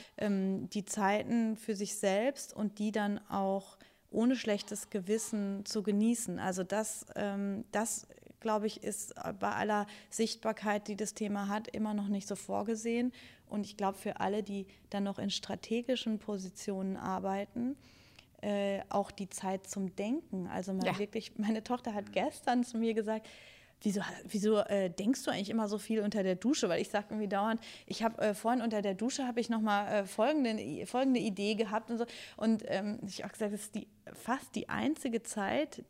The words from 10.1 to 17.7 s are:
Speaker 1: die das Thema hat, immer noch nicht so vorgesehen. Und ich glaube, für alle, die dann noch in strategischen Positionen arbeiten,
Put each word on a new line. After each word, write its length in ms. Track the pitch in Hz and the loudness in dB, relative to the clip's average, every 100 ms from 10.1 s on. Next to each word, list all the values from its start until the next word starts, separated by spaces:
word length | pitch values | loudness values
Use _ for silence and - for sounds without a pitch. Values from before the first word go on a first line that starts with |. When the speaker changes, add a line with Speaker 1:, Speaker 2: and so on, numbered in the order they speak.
| - 220 - 220 214 208 208 208 | -2 0 0 -4 -2 0 0 0
Speaker 1:
die 80 | 202 | -4
das 160 | 208 | -4
Thema 360 | - 208 202 202 | -4 -2 -2 0
hat, 200 | 214 226 | -2 -2
immer 240 | 208 214 | -2 0
noch 160 | 214 202 | 0 0
nicht 180 | 202 196 | 0 -2
so 80 | |
vorgesehen. 800 | 196 - 202 208 220 233 233 247 - - - - | -6 -2 -2 0 -2 0 0 0 -2 -12 -20 -6
Und 200 | 208 196 | -4 -4
ich 100 | - | -2
glaube, 220 | 196 196 | -2 0
für 220 | 214 - | -4 -2
alle, 220 | 190 208 | 0 0
die 240 | 202 202 190 - - | -2 -4 -6 -12 -6
dann 160 | 202 | -2
noch 140 | 196 196 | -2 -2
in 100 | 202 | -2
strategischen 880 | - - 196 - 226 240 247 233 220 | -4 -4 -6 -2 -2 0 -2 0 -2
Positionen 800 | - 202 185 - - 190 190 190 | -2 -6 -6 -8 -6 -2 -2 -2
arbeiten, 800 | - 190 190 196 202 240 247 | -2 -2 0 -2 -2 -4 -4